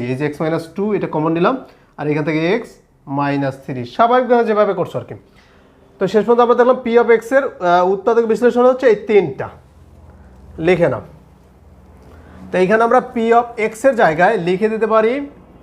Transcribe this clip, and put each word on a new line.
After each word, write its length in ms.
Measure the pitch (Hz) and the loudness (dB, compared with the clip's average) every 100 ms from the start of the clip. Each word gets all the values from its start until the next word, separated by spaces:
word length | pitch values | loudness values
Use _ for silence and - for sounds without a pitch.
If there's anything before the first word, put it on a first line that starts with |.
| 120 | -4
এই 60 | 131 | -4
যে 60 | 147 | -4
এক্স 120 | 147 | -4
মাইনাস 220 | 160 160 160 - | -4 -4 -6 -6
টু, 80 | 208 196 | -4 -4
এটা 100 | 170 160 | -4 -4
কমন 160 | 156 165 | -2 0
নিলাম, 180 | 190 262 - _ _ - | -2 -4 -8 _ _ -10
আর 80 | 147 | -4
এখান 120 | 147 156 | -4 -2
থেকে 120 | 156 165 226 | -2 -2 -4
এক্স 160 | - - _ _ - 143 | -6 -20 _ _ -10 -6
মাইনাস 360 | 143 143 139 131 - | -2 -2 -4 -6 -10
থ্রি। 160 | 127 120 - | -10 -8 0
স্বাভাবিকভাবে 480 | 233 254 240 240 226 | 2 2 2 0 2
যেভাবে 240 | 214 208 180 | 0 0 -2
করছো 160 | 165 131 | -6 -8
আর 60 | 113 | -12
কি। 60 | 107 _ _ _ _ _ _ _ - | -16 _ _ _ _ _ _ _ -6
তো 40 | 190 | -2
শেষ 80 | 214 202 | 0 2
পর্যন্ত 160 | 240 240 | 2 2
আমরা 120 | 240 | 4
দেখলাম 200 | 247 254 233 | 2 2 2
পি 60 | 233 | 2
of 60 | 226 226 | 4 2
এক্সের, 260 | - 269 269 | 2 -2 -2
আহ, 480 | - 180 175 180 | -4 0 2 2
উৎপাদক 300 | 196 - 233 226 | 0 0 0 0
বিশ্লেষণ 320 | 220 240 240 247 | 2 2 4 2
হচ্ছে 140 | 254 262 | 4 2
এই 40 | 214 - | 2 2
তিনটা, 380 | 208 170 - 110 - _ _ - - - - - - - - 160 | 2 2 -2 -12 -14 _ _ -20 -20 -20 -20 -20 -20 -20 -6 0
লিখে 200 | 175 165 | 2 0
নাও। 100 | 113 95 - _ _ _ _ - - - - - - - - - | -2 -10 -20 _ _ _ _ -20 -20 -20 -20 -20 -20 -20 -20 -6
তো 60 | 180 | -2
এইখানে 200 | 185 220 233 | 2 2 2
আমরা 120 | 254 247 | 2 0
পি 120 | 240 226 233 | -2 2 2
of 80 | 233 - 214 | 0 -4 -6
এক্সের 280 | 214 269 226 | 0 0 2
জায়গায় 340 | 185 156 180 220 170 | 2 4 2 2 -2
লিখে 200 | 185 214 | -2 -2
দিতে 140 | 220 214 | -2 0
পারি 200 | 220 220 277 285 - - - | 2 0 -2 -8 -16 -20 -20